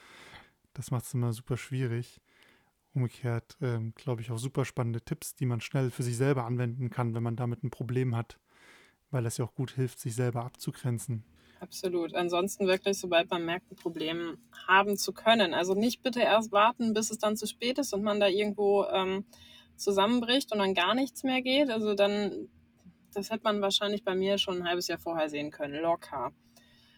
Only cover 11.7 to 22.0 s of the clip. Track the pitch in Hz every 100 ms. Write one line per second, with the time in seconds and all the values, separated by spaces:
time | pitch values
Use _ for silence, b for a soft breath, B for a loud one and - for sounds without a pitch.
11.7 | - 190 175 165 - 175 175 196 - 190
12.7 | 190 202 196 180 170 170 175 165 180 -
13.7 | 185 175 165 156 165 170 - - - -
14.7 | 190 202 202 - - 220 226 180 143 180
15.7 | 196 233 - 262 233 214 214 226 208 220
16.7 | 233 226 214 220 220 214 214 214 - 240
17.7 | 277 269 196 214 208 202 190 208 202 202
18.7 | 202 - 196 190 190 - B B B B
19.7 | - - 196 202 247 233 262 - 214 196
20.7 | 190 180 233 269 - 269 254 254 262 285
21.7 | 226 214 202